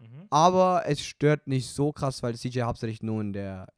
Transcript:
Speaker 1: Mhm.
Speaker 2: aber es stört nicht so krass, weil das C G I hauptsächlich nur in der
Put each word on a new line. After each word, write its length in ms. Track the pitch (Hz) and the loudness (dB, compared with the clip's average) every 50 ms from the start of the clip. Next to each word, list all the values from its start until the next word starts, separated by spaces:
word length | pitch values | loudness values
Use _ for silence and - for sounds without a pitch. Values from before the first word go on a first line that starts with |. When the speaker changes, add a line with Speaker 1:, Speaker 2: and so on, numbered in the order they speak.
Speaker 1:
Mhm. 260 | 117 113 120 143 190 - | -20 -20 -20 -18 -6 0
Speaker 2:
aber 520 | 135 147 160 180 185 185 185 185 180 170 - | 4 6 6 6 6 6 4 4 4 2 0
es 180 | - 147 - - | 0 -2 -4 -4
stört 420 | - - - 143 147 151 143 - | -10 -4 0 2 2 2 2 0
nicht 220 | 135 135 131 117 - | -2 -2 -2 -2 -2
so 240 | - - 143 151 147 | -4 -2 -2 -2 -2
krass, 280 | - 147 135 127 - - | -2 -4 -4 -4 -4 -4
weil 80 | 120 117 | -6 -6
das 80 | 113 | -4
C 80 | - 127 | -6 -4
G 80 | 120 127 | -2 -2
I 20 | 117 | -2
hauptsächlich 380 | 117 120 - - 113 107 - - | -2 -4 -4 -6 -6 -6 -6 -4
nur 180 | 110 110 110 | -4 -4 -2
in 120 | 107 101 98 | -4 -4 -6
der 360 | 98 98 95 95 92 92 - - | -6 -8 -8 -10 -12 -14 -16 -16